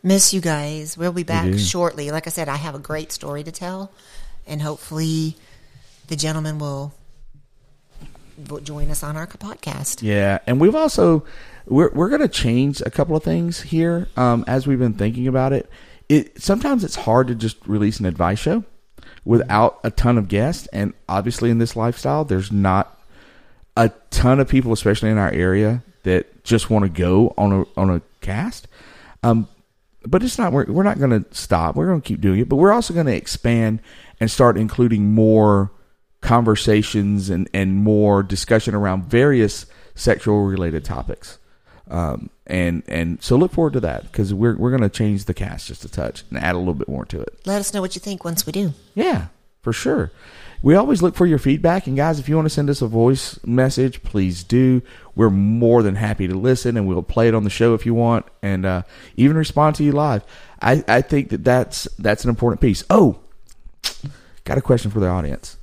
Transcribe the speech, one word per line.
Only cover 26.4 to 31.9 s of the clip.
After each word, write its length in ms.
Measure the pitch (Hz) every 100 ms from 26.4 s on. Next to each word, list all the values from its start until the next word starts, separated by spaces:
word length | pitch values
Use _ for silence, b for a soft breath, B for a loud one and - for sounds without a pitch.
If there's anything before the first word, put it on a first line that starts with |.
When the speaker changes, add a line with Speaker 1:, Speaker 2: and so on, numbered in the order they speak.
Speaker 2:
just 240 | - 113 -
wanna 220 | 107 98
go 420 | 82 90 95 117 -
on 140 | 101
a, 280 | 98 - -
on 80 | 95
a 140 | 85 _ _
cast. 480 | - 101 202 - - B B B B B
Um, 260 | 120 113 107 _ _ _ _ _ 113
but 160 | 185
it's 140 | 247 -
not, 160 | 196
we're, 140 | 139 -
we're 160 | 170
not 160 | 196 -
gonna 260 | 139 110 -
stop. 460 | - - 87 82 -
We're 100 |
gonna 160 | 170